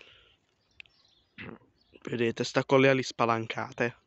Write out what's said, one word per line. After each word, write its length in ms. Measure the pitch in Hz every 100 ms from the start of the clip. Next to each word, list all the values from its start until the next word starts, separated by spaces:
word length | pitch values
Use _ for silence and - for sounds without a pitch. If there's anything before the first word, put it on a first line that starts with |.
| - - _ _ _ _ _ - - _ _ _ _ - - - _ _ _ -
Vedete, 400 | - 123 117 110
sta 200 | 123 135
con 160 | - 135
le 100 | 135
ali 120 | 135
spalancate. 960 | 123 - 117 113 113 - 110 - 120 -